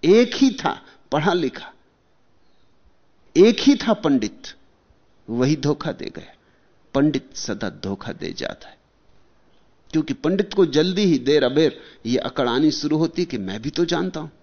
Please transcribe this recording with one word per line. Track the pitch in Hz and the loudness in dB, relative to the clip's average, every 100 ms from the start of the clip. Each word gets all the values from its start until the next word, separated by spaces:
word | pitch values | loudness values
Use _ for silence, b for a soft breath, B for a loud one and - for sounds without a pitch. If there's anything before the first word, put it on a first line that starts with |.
एक | 151 214 240 | 6 4 4
ही | - 269 | 2 0
था | 196 156 - b b _ | 2 -6 -6 b b _
पढ़ा | 143 160 | -2 0
लिखा, | 180 139 - - - _ _ _ _ _ _ _ _ _ _ _ _ _ _ _ - | 0 -2 -6 -18 -20 _ _ _ _ _ _ _ _ _ _ _ _ _ _ _ 6
एक | 202 233 | 6 6
ही | - 285 | 2 2
था | - | 2
पंडित, | 214 160 135 104 - - - _ _ _ _ _ _ - | 0 2 0 0 -10 -20 -20 _ _ _ _ _ _ -8
वही | 117 127 151 | -2 0 0
धोखा | 143 143 156 | -2 -2 -4
दे | 107 - - | -8 -12 -14
गया। | - - _ _ _ _ _ | -20 -20 _ _ _ _ _
पंडित | 139 147 139 - - | 0 0 0 -8 -14
सदा | - 104 104 | -10 -8 -8
धोखा | 73 98 98 - | -8 -10 -8 -10
दे | - 87 | -12 -12
जाता | 85 - - - | -10 -10 -12 -18
है, | - _ _ _ - _ _ _ _ _ _ _ | -20 _ _ _ -20 _ _ _ _ _ _ _
क्योंकि | 156 151 | -4 -2
पंडित | 131 156 190 202 | -4 -2 0 -2
को | - 175 | 2 2
जल्दी | 143 170 185 | 2 0 2
ही, | 202 147 | 2 2
देर | 120 147 | 2 2
अबेर, | 131 139 156 - B B 113 | 2 2 2 0 B B -4
ये | 123 | -2
अकड़ | - - 131 | -2 -4 -2
आनी | 117 151 | 2 0
शुरू | 143 147 156 | 0 -4 -2
होती | 165 165 | -2 -2
कि | 170 117 | -6 -6
मैं | 95 101 | -8 -8
भी | 127 | -8
तो | 147 | -4
जानता | 170 170 180 160 | -2 -2 -4 -8
हूं। | 151 _ | -14 _